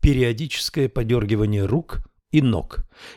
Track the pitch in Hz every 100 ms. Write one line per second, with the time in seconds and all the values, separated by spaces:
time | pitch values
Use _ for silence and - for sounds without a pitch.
0 | 151 131 120 113 160 - - - 127 131
1 | 113 120 104 107 107 104 98 139 - -
2 | - _ - 151 131 95 - - - -
3 | -